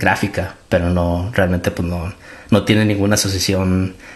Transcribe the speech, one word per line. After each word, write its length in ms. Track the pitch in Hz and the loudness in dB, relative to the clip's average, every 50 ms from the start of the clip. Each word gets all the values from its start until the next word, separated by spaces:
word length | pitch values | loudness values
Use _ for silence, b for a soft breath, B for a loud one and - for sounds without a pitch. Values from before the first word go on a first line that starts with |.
gráfica, 560 | 95 92 92 - - 98 - - 90 90 - - - - | 0 0 2 2 -2 -4 -4 -4 -6 -6 -10 -16 -4 -2
pero 220 | - 87 85 87 | 0 0 2 2
no, 400 | 90 87 87 87 87 87 90 101 | 2 2 2 0 0 -2 -4 -2
realmente, 380 | 120 - 92 87 90 87 - - | 0 0 2 2 0 0 -2 -4
pues, 160 | - - 85 87 | -4 -2 -4 -4
no, 240 | 87 85 82 95 - B B B B B B B | -4 -4 -6 -8 -10 B B B B B B B
no 140 | 113 101 95 | 2 2 4
tiene 200 | - 110 107 107 | 4 2 4 4
ninguna 300 | 107 104 101 98 101 107 | 2 2 2 2 2 2
asociación 800 | 101 - 98 98 92 - - 98 92 95 92 92 92 95 95 - B B B B | 0 0 -2 -2 -2 -2 0 0 0 2 2 2 0 0 -2 -6 B B B B